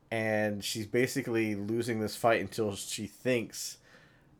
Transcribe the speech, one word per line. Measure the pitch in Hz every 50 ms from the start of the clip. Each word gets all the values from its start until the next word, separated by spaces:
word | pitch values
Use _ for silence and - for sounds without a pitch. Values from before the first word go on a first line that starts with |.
| _ _
and | 113 113 110 110 107 107 107 107 104 101 98
she's | - - 120 110
basically | 104 - 120 123 120 - 139 120 127 117 113 113 107 107
losing | 98 101 104 113 117 110 120 117 110
this | 107 104 -
fight | - - 117 113 92
until | 92 98 - - 113 104 98
she | 95 - - - - 107
thinks, | 101 - - - 127 127 117 107 - - - - - - - _ - - - - - _ _ _ _ _ _